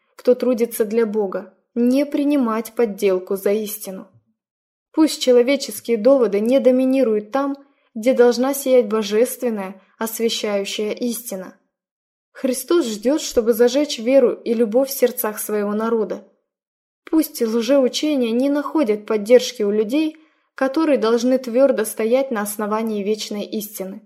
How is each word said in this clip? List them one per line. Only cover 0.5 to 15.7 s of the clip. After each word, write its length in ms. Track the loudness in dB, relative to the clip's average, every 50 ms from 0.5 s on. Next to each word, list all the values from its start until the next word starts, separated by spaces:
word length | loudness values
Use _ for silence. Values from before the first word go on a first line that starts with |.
| 0 0 -2 -4 -2 -4 -4
для 220 | -2 0 0 0
Бога, 480 | 0 0 -2 -2 -2 -4 -8 -10 -12 _ _ _ _ -2
не 320 | 0 2 2 2 2 0
принимать 640 | 0 -2 -2 0 0 2 0 0 0 -2 -4 -6 -6 -2
подделку 640 | -2 -2 -2 -2 0 0 0 0 0 -2 -4 -6
за 160 | -2 -2 0
истину. 560 | -2 -2 -4 -6 -10 -12 -12 -14 -14 -14 -16 _ _ _ _ _ _ _ _ _ _ _ _ _ _ _ _ _
Пусть 300 | 0 2 2 2 2 0
человеческие 760 | 2 4 6 6 6 4 2 0 -2 -6 -12 -8 -4 -4 -2
доводы 440 | 2 4 4 4 4 4 2 0 0
не 200 | 2 2 2 4
доминируют 720 | 4 4 4 4 2 2 2 2 2 2 0 -2 -2 -4
там, 260 | -4 -4 -2 -4 -6 -8 -12 _ _ _ _ _ -10
где 180 | -2 0 2
должна 420 | 4 6 6 4 4 2 0 -2 -2
сиять 340 | -2 0 4 4 4 4 4
божественная, 920 | 0 -2 -2 0 2 2 0 0 -2 -4 -4 -4 -4 -6 -8 -10 -14 -16 _ _ _ -8
освящающая 960 | -8 -8 -4 -2 -2 -2 -2 -2 -4 -2 -2 -2 -4 -4 -6 -6 -6 -6
истина. 640 | -4 -4 -4 -6 -6 -6 -10 -12 -12 -12 -12 -14 -18 _ _ _ _ _ _ _ _ _ _ _ _ _ _ _
Христос 540 | _ -6 -4 -4 -2 -2 -2 0 2 2 2
ждёт, 340 | 0 -4 -2 0 0 0 0
чтобы 320 | -2 -2 -2 0 2 2
зажечь 460 | 2 4 4 2 4 2 0 -2 -4 -4
веру 340 | 0 2 4 4 4 4
и 220 | 0 -2 -4 -2 0
любовь 340 | 0 0 2 2 0 0 0
в 100 | 0 0
сердцах 400 | 0 0 0 0 -6 -6 -6 -6
своего 340 | -8 -4 -4 -4 -2 -2